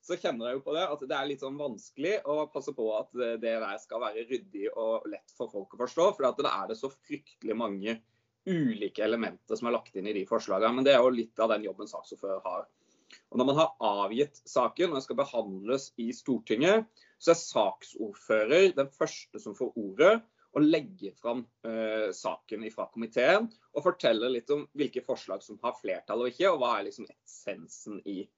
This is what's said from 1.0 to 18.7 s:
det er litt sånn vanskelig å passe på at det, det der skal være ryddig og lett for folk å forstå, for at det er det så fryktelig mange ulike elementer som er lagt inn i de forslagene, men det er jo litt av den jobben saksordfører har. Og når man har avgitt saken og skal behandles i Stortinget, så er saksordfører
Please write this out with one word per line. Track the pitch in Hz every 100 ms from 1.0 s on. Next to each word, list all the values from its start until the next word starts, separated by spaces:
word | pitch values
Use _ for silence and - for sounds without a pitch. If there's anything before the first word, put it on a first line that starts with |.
det | 135 147
er | 139
litt | 143
sånn | 135 139
vanskelig | 147 107 - - 156 208
å | - 151 151
passe | 143 131
på | - 110 107
at | -
det, | 120 117 117
det | 117 113
der | 107 104
skal | - 117
være | 117 107 117
ryddig | 127 98 101 104 107
og | 113 113 -
lett | 101 _ _
for | 120
folk | 104 98
å | 104
forstå, | 123 - 180 196
for |
at | 131 117
det | 143
er | 98 98
det | 113
så | 135
fryktelig | 139 _ 147 _ _ 107 110
mange | 113 98 101 113 _ _ _ _ -
ulike | 175 139 107 101 -
elementer | 107 117 107 87 _ 110
som | 120
er |
lagt | 117 - 98
inn | 95
i |
de | 107
forslagene, | 95 113 - 95 110
men | 123
det | 131
er | 135
jo | 127
litt | 123 113 -
av | 110
den | 104
jobben | 104 92 104
saksordfører | - - - 98 95
har. | 92 90 - _ _ _ _ - _
Og | 113
når | 127
man | 143
har | 160 -
avgitt | 110 101 98 113 143 - -
saken | - 120 - 175
og | 151
skal | - 123
behandles | 139 120 104 95 101 135 135 -
i | 113
Stortinget, | - - 120 - 113 156 214 220 _ _ _
så | -
er | 165
saksordfører | - - 101 - - - 107 101 - 110 107 156 196